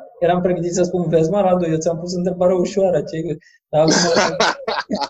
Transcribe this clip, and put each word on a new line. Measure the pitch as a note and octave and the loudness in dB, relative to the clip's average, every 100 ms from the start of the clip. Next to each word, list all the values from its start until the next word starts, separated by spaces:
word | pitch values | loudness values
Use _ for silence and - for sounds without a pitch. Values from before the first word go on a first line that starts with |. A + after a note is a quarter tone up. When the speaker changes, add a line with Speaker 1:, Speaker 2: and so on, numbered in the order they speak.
| - - | -8 -2
Speaker 1:
eram | E3+ F3+ | 0 2
pregătit | F3+ E3+ F3 | 0 0 -2
să | F#3 | 0
spun, | F3 F3+ D#3+ | 0 0 0
„Vezi, | E3 D#3+ | 2 2
mă, | G3+ | 2
Radu, | F#3 F3+ E3 | 2 2 0
eu | D#3+ | 0
ți-am | F3 E3 | -2 -4
pus | F3+ | -4
întrebarea | F3+ F3+ F3 F3+ F#3 | -4 -4 0 2 2
ușoară.” | - G3 F#3 D#3 - | 0 0 0 0 -2
Ce, | D#3+ D#3+ D#3 - _ _ | -6 -6 -8 -12 _ _
dar | D3+ | 2
acum | D#3+ | 4
Speaker 2:
<laughs> | F3+ F3 F3 F3 E3 F#3 - - - - F#3 C#3 | 4 2 2 0 0 -2 -2 -6 -6 -4 -6 -6